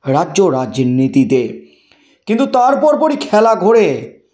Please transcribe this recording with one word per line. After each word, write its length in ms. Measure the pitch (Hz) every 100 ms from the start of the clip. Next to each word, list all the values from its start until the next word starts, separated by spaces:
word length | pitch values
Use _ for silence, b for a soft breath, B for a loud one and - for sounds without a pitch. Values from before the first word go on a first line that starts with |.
| 139
রাজ্য 360 | 139 170 156
রাজনীতিতে। 1200 | 185 131 127 107 123 127 131 139 117 135 113 - b b b b b b -
কিন্তু 200 | 226 269
তার 300 | 254 247 277
পরপরই 400 | 302 294 311 285
খেলা 380 | - 214 226
ঘোরে 640 | 220 185 226 185 123 127 - _